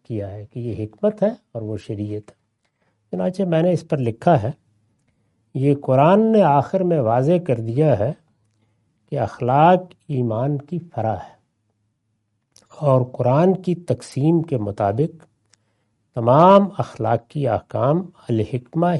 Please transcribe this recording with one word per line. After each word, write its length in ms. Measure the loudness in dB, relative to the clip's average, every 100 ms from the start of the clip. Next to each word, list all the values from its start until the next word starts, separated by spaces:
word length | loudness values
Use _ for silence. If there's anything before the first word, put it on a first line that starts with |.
کیا 280 | _ -10 -8
ہے 140 | -12 -14
کہ 140 | -12
یہ 240 | -10 -8
حکمت 400 | -10 -4 -4 -2
ہے 60 | -4 -4 _
اور 100 | -12
وہ 160 | -8 -10
شریعت 540 | -10 -10 -8 -10 -14
ہے۔ 40 | _ _ _ _ _ _ _ _
چنانچہ 320 | -6 -6 -4
میں 180 | -2 0
نے 100 | 0
اس 160 | -2 -4
پر 100 | -4
لکھا 440 | -4 -2 2 2
ہے، 80 | 0 -10 _ _ _ _ _ _ _ _ _ -2
یہ 200 | 0 0
قرآن 500 | 0 4 6 6 4
نے 100 | 4
آخر 400 | 4 2 0 -2
میں 160 | 0 0
واضح 360 | 0 0 2 0 0
کر 120 | -4
دیا 360 | -4 0 0 2
ہے 120 | -2 -6 _ _ _ _ _ _ _ _ _
کہ 80 | -6
اخلاق 720 | -6 -4 -2 4 4 4 0 _ _
ایمان 500 | -6 -4 -4 -4 -6
کی 220 | -8 -12 -10
فرع 220 | -6 -4 -6
ہے، 160 | -10 _ _ _ _ _ _ _ _ _ _ _ _ _ _ -6
اور 200 | 0 2 0
قرآن 420 | -2 0 2 2 0
کی 120 | -4 -6 -4
تقسیم 540 | -6 -6 -2 0 0
کے 160 | -2 -6
مطابق 680 | -6 -2 -2 0 -4 -6 _ _ _ _ _ _ _ _ _ -4
تمام 520 | 2 6 8 6 4 -4
اخلاق 500 | -8 -6 -4 -4 _
کی 200 | -6 -2
احکام 540 | -4 -4 -4 0 -2 -4 _ -4
الحکمہ 580 | -4 -2 -6 -8 -4 -2 -2